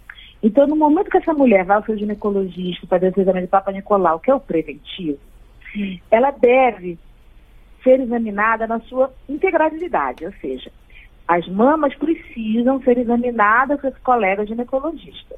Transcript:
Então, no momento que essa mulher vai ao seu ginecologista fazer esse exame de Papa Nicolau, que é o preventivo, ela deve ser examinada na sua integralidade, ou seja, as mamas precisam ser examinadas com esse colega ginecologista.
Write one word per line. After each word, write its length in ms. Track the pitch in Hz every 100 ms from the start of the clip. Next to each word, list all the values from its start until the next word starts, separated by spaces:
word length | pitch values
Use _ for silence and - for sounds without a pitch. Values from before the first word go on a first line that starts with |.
| - - - -
Então, 240 | 214 208 277
no 80 | 311
momento 340 | 302 311 403
que 80 | 370
essa 160 | -
mulher 320 | 311 262 196 180
vai 120 | 208
ao 80 | 208
seu 120 | 214
ginecologista 880 | 208 208 208 196 190 175 180 170 175
fazer 200 | 185 185
esse 140 | 185
exame 200 | 185 185
de 60 | 180
Papa 240 | 190 196
Nicolau, 480 | 196 - 202 175 160
que 100 | -
é 60 | 269
o 40 |
preventivo, 760 | - 165 156 143 - - 165 143 - - - - - 208 196 185 -
ela 200 | 220 269
deve 680 | 269 240 254 254 202 180 170 - - - - - - - -
ser 160 | 254 262
examinada 680 | 247 240 220 202 220 226 220
na 120 | 226
sua 300 | 226 254 262 - -
integralidade, 960 | 294 381 330 311 320 339 190 139 127 170
ou 60 | -
seja, 300 | 143 127 - - _ - - _ -
as 200 | 175 175
mamas 460 | 190 247 320 285 -
precisam 880 | 302 330 - 240 220 226 240 269
ser 140 | 262 240
examinadas 840 | 226 240 247 226 208 226 262 285
com 60 | 269
esse 120 | -
colega 440 | - 240 190 196 208
ginecologista. 920 | 226 240 262 294 330 - - -